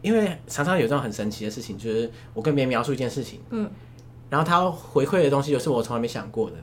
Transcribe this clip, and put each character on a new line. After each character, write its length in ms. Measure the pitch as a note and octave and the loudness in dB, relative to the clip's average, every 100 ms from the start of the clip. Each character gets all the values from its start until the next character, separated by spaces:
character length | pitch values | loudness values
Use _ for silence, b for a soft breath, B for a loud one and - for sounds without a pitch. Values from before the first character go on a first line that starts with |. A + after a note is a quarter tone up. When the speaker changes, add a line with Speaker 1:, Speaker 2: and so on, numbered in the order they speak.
Speaker 1:
因 120 | G3 | 4
为 240 | A3+ G3+ E3 - | 4 4 -2 -8
常 180 | - | -2
常 120 | D3+ F3+ | 2 4
有 60 | |
这 60 | D3+ | 4
种 100 | C#3+ | 2
很 120 | A#2+ | 0
神 160 | G#2 G#2+ | -4 -4
奇 160 | G#2 | -4
的 60 | A2 | -6
事 100 | B2 | -6
情， 160 | A#2 G2 | -10 -8
就 140 | A2+ | -2
是 180 | A2 A#2 B B | -2 -2 B B
我 80 | - | -4
跟 140 | D3+ | 0
别 80 | C#3+ | 2
人 60 | B2+ | 2
描 120 | A#2 | 2
述 120 | C3 | 0
一 40 | C3 | -2
件 140 | B2 | -2
事 140 | C#3 | -4
情， 160 | A#2 - - | -8 -12 -8
Speaker 2:
嗯。 180 | A3+ G#3 B B B - - - | -4 -4 B B B -20 -20 -2
Speaker 1:
然 120 | C#3+ | 0
后 60 | D#3+ | 4
他 240 | F3 F#3 | 4 2
回 340 | D#3+ - C#3+ | -2 0 2
馈 200 | - F#3+ | 4 4
的 40 | C#3 | 6
东 140 | C#3 | 4
西 80 | C#3+ | 2
又 80 | C3+ | 0
是 100 | D#3 | 2
我 140 | B2 | 0
从 140 | A2+ A#2 | 0 -2
来 40 | |
没 60 | A#2 | -2
想 240 | - G#2+ | -4 -6
过 180 | A2+ G#2+ | -4 -4
的。 80 | D#2+ | -4